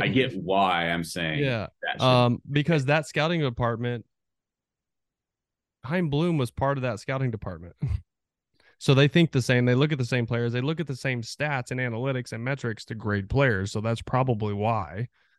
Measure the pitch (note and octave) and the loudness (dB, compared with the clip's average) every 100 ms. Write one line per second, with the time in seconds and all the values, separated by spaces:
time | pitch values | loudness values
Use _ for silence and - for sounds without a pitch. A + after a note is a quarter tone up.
0 | G#2 C3 A2 F#2+ E2+ F#2+ F#2+ E2+ E2+ E2+ | 0 2 2 -2 0 2 4 2 0 -2
1 | E2 F2+ E2 D#2 C#3 A#2 F2 _ D#2+ - | -4 -4 -2 -2 -2 -2 -6 _ -8 2
2 | B2+ B2 A#2+ A#2+ - C#3+ D3 D#3+ C3 D#3 | 4 6 4 2 -2 -2 2 2 2 0
3 | D3 D#3 D#3 E3+ C#3 A#2+ A#2+ A2+ A#2+ A#2+ | 0 -2 0 0 -2 0 -2 -2 -4 -6
4 | - _ _ _ _ _ _ _ _ _ | -10 _ _ _ _ _ _ _ _ _
5 | _ _ _ _ _ _ _ _ B2 F3+ | _ _ _ _ _ _ _ _ -4 -2
6 | D#3+ C#3+ F3 D#3+ B2 - C#3 C#3 B2+ G#2 | 0 2 2 2 0 -2 -2 0 -2 -4
7 | - C3+ C3 G#2+ - E2 E2+ - C#3+ - | -6 -2 -2 -4 -8 -12 -14 -8 -4 -4
8 | - _ _ _ _ _ _ _ - C3+ | -6 _ _ _ _ _ _ _ 2 6
9 | D3 E3+ E3 C3+ A#2+ B2 B2 B2 D3+ C#3+ | 6 6 4 2 2 2 4 4 2 0
10 | A#2+ B2+ A#2 A#2+ A#2+ B2 C#3 D#3+ C#3+ B2+ | -2 -2 0 -2 -2 -2 -2 -4 -6 -6
11 | C3+ B2 A2 - D3 C3+ - B2+ B2+ A2+ | -4 -4 -6 -6 -4 -2 -4 -4 -4 -2
12 | C3+ B2+ B2 A2+ B2+ C#3 A#2+ G#2+ - A2 | -2 -4 -6 -6 -6 -4 -4 -6 -8 -6
13 | G#2+ G2+ G2 B2+ C3+ F#2+ G2 G#2+ A2+ A#2 | -2 -2 0 2 4 2 -2 -2 -2 -4
14 | - B2+ C3 G#2+ G#2 G2+ G#2+ A2 D#2 F#2 | -2 0 2 0 -2 0 0 0 -4 -8
15 | B2 _ _ | -10 _ _